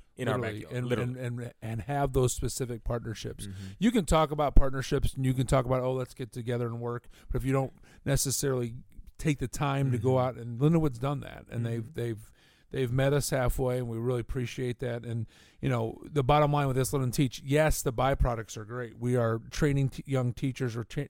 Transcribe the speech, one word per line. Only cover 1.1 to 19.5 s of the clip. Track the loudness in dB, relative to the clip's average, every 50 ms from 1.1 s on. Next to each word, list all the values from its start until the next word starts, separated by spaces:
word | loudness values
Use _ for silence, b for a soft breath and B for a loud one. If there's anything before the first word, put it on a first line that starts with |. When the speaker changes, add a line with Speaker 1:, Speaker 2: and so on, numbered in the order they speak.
| -4 -6
Speaker 2:
and, | -6 -8 -6 -8
and, | -10 -12 -14 -12 -10
and | -8 -6 -6
have | -6 -4 -2 0 0 2 2
those | 4 4 2 2
specific | 0 -4 -4 -4 -4 -6 -6 -6 -6 -4
partnerships. | -4 -4 -4 -4 -6 -8 -8 -8 -10 -10 -10 -12 -12
Speaker 1:
Mm-hmm. | -10 -12 -12 -12 -6 B
Speaker 2:
You | 2 2
can | 2 2 2
talk | 4 4 4 4 2
about | 2 0 2 8 10
partnerships, | 10 10 10 6 0 -2 0 0 2 2 2 0
and | 0 0
you | 0 2
can | 2 2 4
talk | 4 2 4
about, | 2 0 0
"Oh, | 0 -2 -2
let's | -2 -4 -8 -8
get | -12 -12 -10
together | -10 -10 -6 -4 -2 -2 -2 -4
and | -6 -6
work." | -6 -6 -8 -8 -10 -14 B B B B
But | -4 -2
if | 0
you | 2 2
don't | 2 0 -2 -6 -14 B B B B B
necessarily | 0 0 2 2 0 -2 -2 0 0 0 -2 -2 -4 -6 -10 -16 -18 -18 -18 -18 -18 -10 -4
take | -2 0 0 0
the | -2 -6
time | -4 -2 -2 0 0 2 2 0
to | 0 2
go | 2 2
Speaker 1:
Mm-hmm. | 2 4 2 0
Speaker 2:
out, | -2
and | -6 -10 -8 -4 2
Lindenwood's | 4 4 4 4 2 2 -2 -2
done | -4 -4 -4 -4
that, | -6 -10 -14 -16 -14 -8
and | -6 -4 -2
they've, | -2 -2 -4
Speaker 1:
Mm-hmm. | -6 -6 -6 -4
Speaker 2:
they've, | -4 -4 -4 -6 -10 -18 -20 b b b b b b b
they've | -4 -2 -2 0
met | 2 2 4 4 4
us | 2 2 0
halfway, | 0 0 0 0 0 0 0 0 0 -2
and | -2 -4
we | -4 -4
really | -2 -2 0 -2
appreciate | -2 -4 -4 -4 -4 -4 -4 -4 -4 -4 -4 -4
that. | -4 -6 -6 -6 -6
And, | -6 -4 -6 -6 b b b b b b b
you | b 0
know, | 0 0 -2 -2 -6 -8 -10 -4
the | 0 0 4
bottom | 4 6 6 6 4 4
line | 2 2 2
with | 2 0
this | 0 0 0
Linden | 0 -2 0
Teach, | 2 2 0 0 0 -4 -4
yes, | 0 2 4 4 4 2 2
the | 0 -2 0
byproducts | 0 0 2 2 2 2 0 0 -2 -6 -10 -10 -12
are | -10
great. | -10 -8 -8 -8 -10 -10 -6
We | -2 0 2 2
are | 2 2 0 -2 -4
training | -6